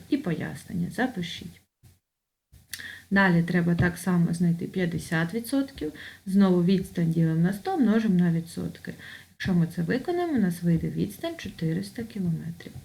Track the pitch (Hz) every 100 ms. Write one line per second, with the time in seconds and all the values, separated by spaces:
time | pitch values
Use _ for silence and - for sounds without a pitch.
0 | - 285 180 160 151 139 - 175 170 -
1 | - - 170 - - - _ _ - _
2 | _ _ _ _ _ - _ - - -
3 | - 196 190 170 165 175 170 170 180 170
4 | - 175 170 170 175 165 180 190 180 165
5 | - 165 165 226 233 277 269 - 151 151
6 | - - - 190 190 180 175 190 170 -
7 | 165 160 160 160 170 202 - 381 220 220
8 | 220 180 175 165 165 - 175 - - -
9 | - - - _ - 175 165 - 165 233
10 | - 349 349 277 190 170 175 165 160 156
11 | 196 - 339 330 196 - 160 165 202 -
12 | 233 208 180 160 160 170 - -